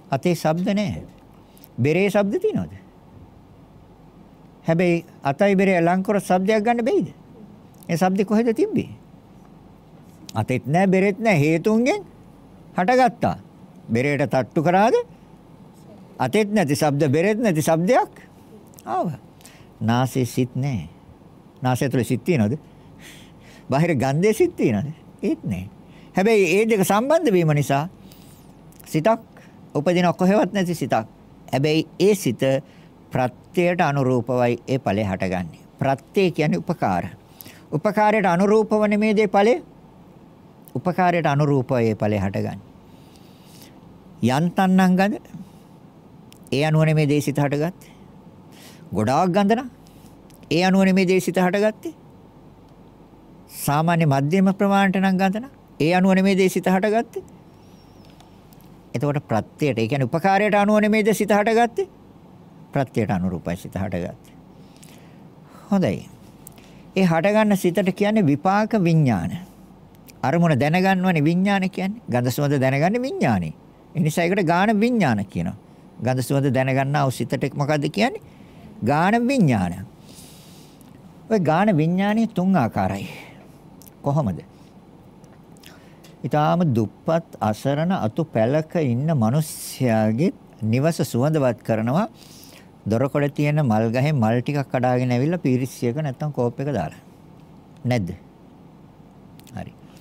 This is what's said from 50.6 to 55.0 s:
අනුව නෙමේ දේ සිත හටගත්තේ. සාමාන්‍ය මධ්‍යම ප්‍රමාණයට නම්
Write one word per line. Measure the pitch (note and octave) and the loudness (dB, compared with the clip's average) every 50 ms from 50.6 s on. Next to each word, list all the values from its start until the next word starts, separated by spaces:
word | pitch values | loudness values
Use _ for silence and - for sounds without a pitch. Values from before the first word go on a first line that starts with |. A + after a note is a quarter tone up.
| F3+ | 2
අනුව | F#3 F#3 G3 F#3+ | 2 4 4 4
නෙමේ | F#3+ F#3 F#3+ F#3+ | 4 4 2 2
දේ | F3 F#3 F#3 | 2 2 0
සිත | - - E3+ | 0 0 0
හටගත්තේ. | F#3+ F3+ F3+ F3+ G3+ G#3 G#3+ A3 - - E4 - - - - - - - - - - - - - - - - - - - - - - - - - - - - - - - - - | 0 0 0 2 2 0 0 -2 -4 -10 -16 -16 -16 -20 -20 -20 -20 -20 -20 -20 -20 -20 -20 -20 -20 -20 -20 -20 -20 -20 -20 -20 -20 -20 -20 -20 -20 -20 -20 -20 -20 -20 -20 -16
සාමාන්‍ය | - - - C#3+ D3+ D#3+ E3+ E3+ E3 E3 | -10 -4 -2 -2 0 0 0 0 2 2
මධ්‍යම | D3+ C3+ C#3 C#3 D3 F3 G3 F#3+ G3 F#3 | 2 2 2 0 0 2 2 2 2 2
ප්‍රමාණයට | - G#3 G3 G3 G3 G3 G3 F#3 | 0 0 0 2 2 2 2 0
නම් | G3 | 0